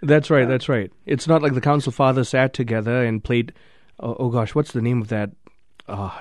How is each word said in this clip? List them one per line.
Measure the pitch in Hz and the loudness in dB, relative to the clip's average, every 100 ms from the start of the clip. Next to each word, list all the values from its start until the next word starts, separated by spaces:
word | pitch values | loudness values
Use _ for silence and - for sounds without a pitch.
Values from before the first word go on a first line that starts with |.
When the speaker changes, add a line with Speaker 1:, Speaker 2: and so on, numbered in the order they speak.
Speaker 1:
That's | 147 151 143 | 2 2 4
right, | 151 | 2
Speaker 2:
Uh, | 123 | 2
Speaker 1:
that's | 131 - | 0 -2
right. | 123 98 - - | -2 -4 -10 -4
It's | 127 156 | -4 2
not | 160 | 2
like | 147 | 2
the | 127 | 0
Council | 147 147 135 | 2 2 0
Fathers | - 135 131 123 | 0 2 2 0
sat | 131 131 | 2 0
together | - 120 113 110 123 | 0 -2 -2 0 0
and | 120 110 | 0 -2
played, | - 120 117 - - - - - | 0 0 0 -6 -20 -20 -20 -10
oh, | 117 110 | -8 -4
oh | 127 | -2
gosh, | 117 110 | 0 0
what's | 147 147 | -2 -2
the | 127 | -2
name | 117 123 | 0 0
of | 110 | -2
that | 110 104 - - - - - - | -2 -4 -8 -20 -20 -20 -20 -12
uh, | 101 98 - | -8 -8 -8